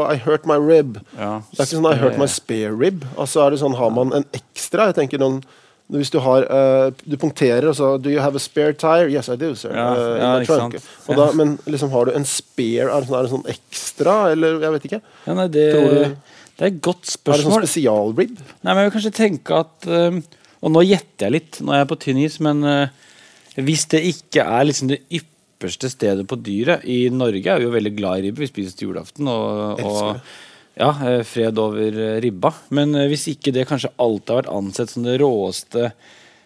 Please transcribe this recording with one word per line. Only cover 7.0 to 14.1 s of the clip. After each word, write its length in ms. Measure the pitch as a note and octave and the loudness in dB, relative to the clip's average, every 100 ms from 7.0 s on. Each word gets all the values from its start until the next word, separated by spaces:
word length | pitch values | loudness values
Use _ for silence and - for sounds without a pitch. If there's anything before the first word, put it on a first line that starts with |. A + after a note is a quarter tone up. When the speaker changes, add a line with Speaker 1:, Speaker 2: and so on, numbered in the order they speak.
| - | -8
Speaker 1:
du 80 | C#3+ | -4
punkterer, 520 | D#3 - C3 A#2 D3+ | -4 2 2 4 2
og 80 | D3 | 2
så, 260 | C3+ C#3 | 2 0
"Do 80 | C#3 | 0
you 80 | C#3+ | 0
have 160 | C#3 | 0
a 40 | C#3 | -2
spare 320 | - - D3+ | -4 0 0
tire?" 360 | D3+ D#3+ E3 E3 | 2 2 4 4
"Yes, 200 | C#3 B2+ | 0 -2
I 80 | A#2+ | -4
do, 180 | D#3+ | -4
sir." 160 | A#2+ A2 | -6 -8
Speaker 2:
Ja, 220 | A2+ A#2+ | -4 -2
Speaker 1:
Eh, 200 | B2 A#2+ A#2 | 0 0 0
in 40 | |
Speaker 2:
ja, 120 | B2 B2+ | 2 2
Speaker 1:
my 40 | |
Speaker 2:
ikke 140 | A#2+ D3+ | 2 0
Speaker 1:
trunk. 140 | A#2+ - | 0 -6
Speaker 2:
sant. 280 | - - - | -16 -12 -2
Speaker 1:
Og 80 | C#3+ | 2
da, 100 | D3 | 4
Speaker 2:
Ja. 60 | |
Speaker 1:
men 260 | D#3 D3 C#3+ - | 4 2 0 -4
liksom, 240 | D3 C#3 | -4 0
har 120 | C3 B2 | 2 2
du 40 | |
en 120 | C3 | 0
spare, 680 | C#3+ - - - A#2 A#2 B2+ | -2 -6 -8 -4 -2 0 0
er 100 | C#3+ | 0
det 80 | B2+ | -2
sånn, 100 | B2+ | -2
er 40 | |
det 80 | B2+ | -2
sånn 160 | C3 - | -4 -6
ekstra, 840 | A#2 _ - - - D3 | -10 _ -12 -8 -2 2